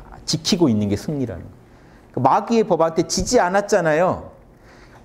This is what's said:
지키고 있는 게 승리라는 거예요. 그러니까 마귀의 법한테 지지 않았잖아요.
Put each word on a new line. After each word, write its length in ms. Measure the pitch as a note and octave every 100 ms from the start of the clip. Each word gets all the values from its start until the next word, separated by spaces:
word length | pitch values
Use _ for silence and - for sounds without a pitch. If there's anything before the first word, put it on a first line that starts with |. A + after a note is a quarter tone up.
| - -
지키고 460 | - D#3+ - F3+ D#3
있는 180 | G#2+ G#2
게 80 | G2+
승리라는 460 | - D3 A#2 E2+
거예요. 120 | F2+ - - - - - -
그러니까 180 | - C3
마귀의 340 | F#3 G#3+ A#3 G#3
법한테 380 | D#3+ E3 F3+
지지 360 | E3+ - - A#3+
않았잖아요. 880 | F3 G3 G3+ G3 E3 D3+ F3+ G2+ - - - _ - - - -